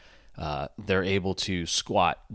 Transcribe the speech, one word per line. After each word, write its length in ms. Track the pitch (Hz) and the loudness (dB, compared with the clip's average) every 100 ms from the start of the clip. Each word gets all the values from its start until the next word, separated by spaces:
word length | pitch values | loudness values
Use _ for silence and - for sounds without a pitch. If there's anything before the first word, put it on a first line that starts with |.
| - - - - | -20 -20 -20 -8
uh, 300 | 80 71 71 - | -6 -4 -6 -6
they're 260 | 95 95 | 0 2
able 300 | 95 98 92 | 2 2 0
to 320 | 92 - 90 85 | -2 -2 -2 -2
squat 540 | - - 101 85 - - | -2 0 2 2 2 -6